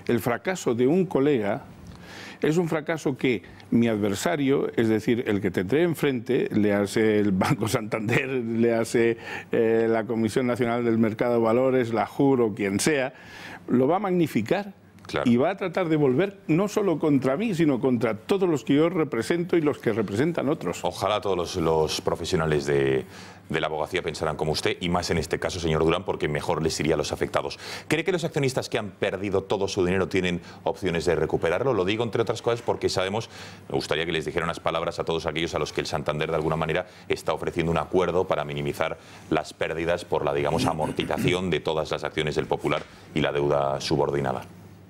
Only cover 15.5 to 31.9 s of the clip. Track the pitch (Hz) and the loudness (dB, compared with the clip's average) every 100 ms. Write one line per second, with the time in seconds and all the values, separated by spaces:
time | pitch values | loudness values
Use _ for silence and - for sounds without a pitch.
15.5 | 196 190 180 170 156 143 127 196 - - | 0 -4 -2 0 2 4 4 0 -2 0
16.5 | 156 202 214 202 151 156 139 131 143 233 | 2 2 0 0 2 2 4 2 0 0
17.5 | 165 156 123 135 120 113 101 - 196 185 | 2 2 4 2 2 0 -2 0 2 2
18.5 | 151 - 143 170 185 147 113 113 170 175 | 0 2 4 4 2 -2 0 0 0 2
19.5 | 175 147 - 120 107 95 101 160 160 131 | 2 2 0 0 0 0 0 0 0 -2
20.5 | 165 87 82 87 - 98 104 101 90 82 | -2 -4 -4 -4 -2 0 0 0 -2 -2
21.5 | 92 82 80 76 - - 85 82 90 80 | 0 2 4 2 0 -2 -2 0 0 2
22.5 | 76 69 71 67 65 - - - - - | 2 2 2 2 0 -2 -14 -20 -16 -4
23.5 | 78 78 76 76 85 78 80 80 71 78 | -2 0 -2 -2 -4 -4 -4 -4 -2 -2
24.5 | 80 104 - 110 87 85 87 73 78 82 | 0 -2 -2 -2 -2 0 -2 -2 -2 -4
25.5 | 87 82 78 80 87 95 85 80 76 82 | -4 0 2 2 2 -2 -4 -2 -4 -2
26.5 | 78 80 - 80 78 73 - 69 73 69 | -2 -2 -2 -2 0 -2 -4 -4 -4 -6
27.5 | - - - - 151 165 180 160 151 135 | -10 -12 -10 -2 -2 0 -2 -2 -2 -2
28.5 | 127 107 127 104 - 101 90 101 95 92 | -2 -4 -4 -6 -4 -2 -2 -2 0 0
29.5 | 107 98 101 87 95 85 95 90 87 - | 0 0 0 2 2 0 0 0 -2 -6
30.5 | - 85 - 92 82 78 78 78 82 85 | -8 -4 -2 -2 0 0 2 2 0 0
31.5 | 90 131 107 92 | 0 0 0 0